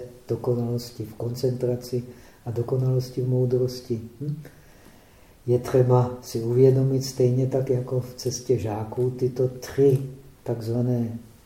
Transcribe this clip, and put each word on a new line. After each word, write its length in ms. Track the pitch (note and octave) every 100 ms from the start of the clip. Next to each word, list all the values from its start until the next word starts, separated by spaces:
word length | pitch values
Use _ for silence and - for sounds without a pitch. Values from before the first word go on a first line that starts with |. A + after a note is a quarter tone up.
| - - -
dokonalosti 760 | A#2+ B2+ A#2+ A#2 A#2+ - - A2
v 80 |
koncentraci 880 | - A#2 B2 C3 A#2+ B2 A#2+ - B2 A#2+ - - - -
a 60 |
dokonalosti 680 | A2+ A#2 C3 B2+ B2+ B2+ -
v 80 | B2+
moudrosti. 720 | B2+ B2 B2 B2 - - A2+ A2 -
Hm? 220 | D3 D3 - - - - - - - - - - -
Je 120 | B2
třeba 580 | - C3 B2 B2 A#2+ -
si 200 | - A2+
uvědomit, 640 | A2+ B2 C3 C3+ C3+ C3+
stejně 440 | - - B2 B2+ C3
tak 220 | C3+ C3+
jako 300 | B2 B2+ B2+
v 140 | -
cestě 440 | - B2+ - - A#2+
žáků, 520 | G#2+ G#2+ A2 - B2+
tyto 380 | B2+ B2 B2 B2+
tři, 540 | - - - C#3 C3+ - - - -
takzvané 720 | - A#2 A2+ A#2+ B2 A#2+ A2+ A2+ - -